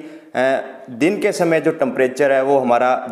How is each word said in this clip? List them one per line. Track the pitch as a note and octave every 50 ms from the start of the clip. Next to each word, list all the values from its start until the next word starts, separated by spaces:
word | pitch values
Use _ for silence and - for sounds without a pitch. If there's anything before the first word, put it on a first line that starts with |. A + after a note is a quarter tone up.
| - - - - - - -
अ, | A#2+ B2+ C3+ C3+ A#2 G2+ - - - - -
दिन | B2+ A2+ C#3 E3+ G#3 G3+
के | - G#3
समय | G3 - F3+ F3 E3 D#3+
जो | C#3+ D#3+
टेम्परेचर | D#3+ D#3+ C#3 B2+ A2+ - C3 B2+ B2+ - D3 C#3
है, | C#3 C3+ C3
वो | C3+ C#3+ C#3
हमारा | B2+ A#2+ A#2+ A#2+ B2 B2+ B2+ A#2 - B2